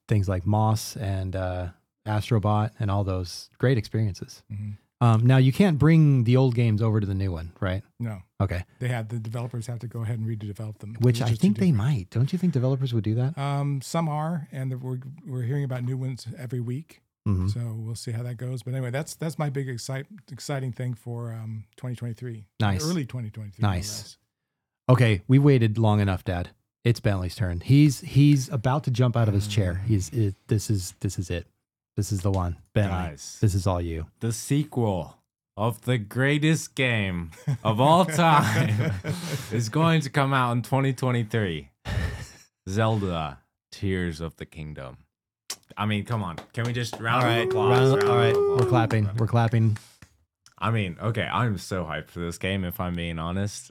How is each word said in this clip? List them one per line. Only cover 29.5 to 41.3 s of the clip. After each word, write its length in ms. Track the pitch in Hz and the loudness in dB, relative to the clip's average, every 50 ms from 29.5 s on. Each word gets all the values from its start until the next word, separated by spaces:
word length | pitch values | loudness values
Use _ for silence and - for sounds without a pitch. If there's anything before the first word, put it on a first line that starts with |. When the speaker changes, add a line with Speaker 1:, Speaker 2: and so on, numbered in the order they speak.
| 101 110 98 90 87 95 | 0 0 0 0 0 -2
Speaker 2:
Mm. 40 | 98 | 0
Speaker 1:
He's, 220 | 120 110 98 - - | 0 0 0 0 -2
it, 240 | - 117 107 98 95 - _ - | -2 0 0 0 -2 -6 _ -2
this 220 | 117 104 - - | 0 0 0 0
is, 240 | 107 98 90 - - _ | -2 -2 -4 -6 -8 _
this 180 | - 98 - - | -6 -6 -4 -6
is 120 | 95 - | -6 -6
it. 160 | 90 85 - _ _ _ _ _ _ _ _ _ _ | -6 -8 -8 _ _ _ _ _ _ _ _ _ _
This 140 | - 101 - | -6 -4 -2
is 120 | 107 95 | -2 -2
the 80 | 85 101 | 0 0
one. 240 | 95 92 87 87 82 - - _ | 0 0 -2 -2 -6 -8 -10 _
Bentley, 180 | - 107 101 98 92 92 92 85 | 0 0 0 0 0 -4 -4 -6
Speaker 3:
Guys. 280 | 76 - - - - - | -8 -12 -16 -18 -4 0
Speaker 1:
this 140 | - 104 87 | 0 2 2
is 140 | 98 90 101 | 2 0 0
all 120 | 90 87 | 0 0
you. 280 | 87 82 82 80 78 - _ _ | -2 -4 -4 -6 -8 -10 _ _
Speaker 3:
The 140 | - 113 | -6 -6
sequel 840 | 113 - - - 139 147 147 - - 127 117 107 98 87 76 67 - _ _ _ _ _ _ _ _ | -4 -4 -4 -2 0 0 -2 -2 -2 -2 0 0 -2 -4 -6 -10 -14 _ _ _ _ _ _ _ _
of 260 | 98 104 120 117 - | -4 -2 -2 -2 -4
the 140 | - 127 127 | -4 -2 -2
greatest 800 | 120 104 98 - 123 131 139 147 147 147 156 160 156 - - - | -2 -4 -4 -2 0 2 2 2 2 2 2 2 2 -2 -4 -4
game 560 | - 131 123 117 110 101 95 90 87 85 80 - - - 147 131 - | -2 0 0 2 0 0 -2 -2 -4 -6 -8 -12 -8 -6 -6 -4 -2
of 180 | - 107 110 110 | 0 0 2 4
all 240 | 131 147 165 180 185 | 4 6 6 6 4
time 880 | 160 156 165 170 165 151 147 143 110 107 - 110 110 107 107 - 160 98 - - 151 - - | 2 2 2 4 6 6 6 4 4 2 2 2 2 2 0 0 -2 -2 -4 -4 -6 -6 -6
Speaker 2:
<laughs> 300 | - 165 147 131 - - | -6 -6 -6 -8 -6 -4
Speaker 3:
is 160 | 107 117 117 107 | -4 -4 -2 -2
going 320 | 107 151 160 165 165 160 | 0 2 2 2 2 2
to 100 | 147 131 | 0 0
come 240 | - 147 135 135 139 | 0 0 2 2 2
out 160 | 131 127 120 | 2 2 2
in 100 | 120 123 | 0 -2
twenty 300 | 113 - 135 131 135 135 | -2 0 0 0 0 0
twenty-three. 800 | 127 - 135 127 123 120 117 107 | 0 -2 -2 0 0 0 -2 -2